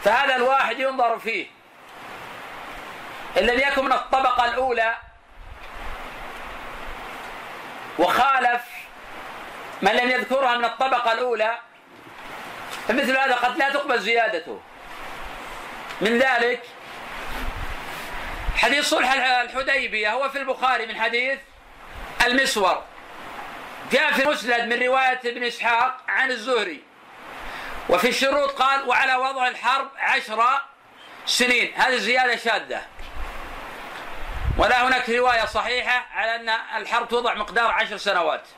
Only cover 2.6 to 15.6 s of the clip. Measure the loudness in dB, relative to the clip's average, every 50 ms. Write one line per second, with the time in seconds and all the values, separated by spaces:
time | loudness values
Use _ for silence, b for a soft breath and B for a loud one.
2.6 | -14 -14 -14 -14 -14 -14 -14 -14 -14 -14 -14 -14 -12 -2 0 2 4 4 4 4
3.6 | 4 2 2 2 2 2 2 2 2 2 2 4 4 4 4 4 2 2 2 0
4.6 | 0 0 2 2 2 0 0 -4 -8 -18 -20 -20 -20 -20 -20 -20 -18 -18 -16 -16
5.6 | -16 -14 -14 -10 -10 -8 -8 -8 -10 -12 -12 -12 -12 -12 -12 -12 -14 -12 -12 -12
6.6 | -12 -12 -12 -10 -10 -10 -10 -10 -12 -12 -12 -12 -12 -12 -12 -12 -14 -14 -14 -14
7.6 | -14 -14 -14 -14 -14 -12 0 2 2 4 4 4 6 6 6 6 4 4 2 2
8.6 | -2 -6 -14 -16 -16 -16 -18 -18 -16 -16 -14 -14 -14 -14 -14 -14 -14 -14 -14 -14
9.6 | -14 -14 -10 0 2 4 4 4 2 2 2 0 0 0 0 2 2 2 2 2
10.6 | 0 -2 0 0 0 2 2 2 2 2 0 2 0 0 0 2 2 0 0 -4
11.6 | -8 -16 -20 -20 -20 -20 -20 -20 -20 -20 -18 -16 -16 -14 -14 -12 -12 -12 -12 -12
12.6 | -12 -12 -12 -10 -4 -2 0 0 2 2 2 2 4 4 2 4 2 2 2 4
13.6 | 2 2 2 0 0 2 0 0 2 2 4 4 4 4 2 -2 -4 -6 -10 -12
14.6 | -12 -16 -20 -18 -16 -16 -14 -12 -12 -12 -10 -10 -12 -12 -12 -12 -12 -12 -12 -12